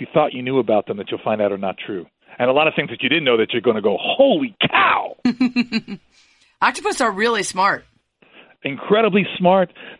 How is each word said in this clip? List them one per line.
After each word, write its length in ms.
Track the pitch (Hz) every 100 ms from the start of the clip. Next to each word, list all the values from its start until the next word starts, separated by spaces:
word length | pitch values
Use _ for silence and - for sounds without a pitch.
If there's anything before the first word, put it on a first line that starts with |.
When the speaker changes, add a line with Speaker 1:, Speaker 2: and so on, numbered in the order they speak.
Speaker 1:
you 60 | 175
thought 200 | 165 147
you 100 | 127
knew 160 | 123 131
about 280 | 113 107 -
them 100 | 101
that 120 | 95
you'll 100 | 107
find 160 | - 107
out 120 | 101
are 60 | 98
not 180 | 98 90
true. 280 | - 95 80 _ _ -
And 120 | 123
a 20 |
lot 140 | 139 156
of 80 |
things 160 | 165 135
that 120 | 117
you 60 | 123
didn't 160 | 160
know 120 | 139 113
that 140 | 110
you're 100 | 120
gonna 180 | 120 110
go, 140 | 104 95
"Holy 560 | - - 277 302 254 - -
cow!" 480 | - 359 - - -
Speaker 2:
<laughs> 760 | 247 240 254 247 - 220 - 196 _ _ _ _ _ -
Octopus 380 | 233 262 403 349
are 100 | 233
really 300 | 190 226 220
smart. 420 | - 185 196 143 - _ _ _ _ - - _
Speaker 1:
Incredibly 640 | 139 135 - 208 220 196 175 -
smart. 320 | 175 190 180 - -